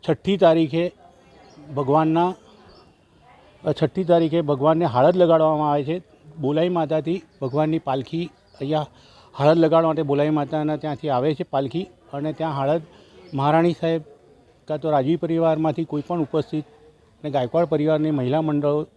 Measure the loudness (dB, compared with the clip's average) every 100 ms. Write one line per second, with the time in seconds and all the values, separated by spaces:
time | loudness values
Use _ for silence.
0 | -2 -4 0 4 4 4 2 -2 -4 -6
1 | -20 _ _ -20 -20 -20 -12 -6 0 2
2 | 2 2 0 -2 -16 -20 -20 -20 -20 _
3 | _ _ _ -20 -20 _ -6 -2 -2 -2
4 | 2 2 4 0 0 0 2 2 2 4
5 | 4 4 4 4 4 2 0 -2 -2 -8
6 | -10 _ -20 -8 -4 0 0 0 -2 -2
7 | -2 -6 -8 _ -6 -2 0 -2 -2 -6
8 | -4 -8 -8 _ _ -12 -4 -4 -4 _
9 | -20 -20 -20 0 2 4 4 4 2 0
10 | -2 0 0 0 -2 -4 -4 -4 -6 -6
11 | -2 0 0 -2 -4 -4 -4 -6 -8 -14
12 | -14 -8 -8 -6 -6 -2 0 -2 -4 -20
13 | -20 -20 -10 -2 2 4 2 0 -2 -2
14 | -4 -20 _ _ _ _ _ -6 0 0
15 | 2 0 0 0 2 2 0 -2 -4 -6
16 | -4 -4 -2 -2 -4 -6 -8 -18 -20 _
17 | _ _ -6 -4 -2 0 0 0 0 0
18 | 0 0 0 0 0 0 0 -2 -4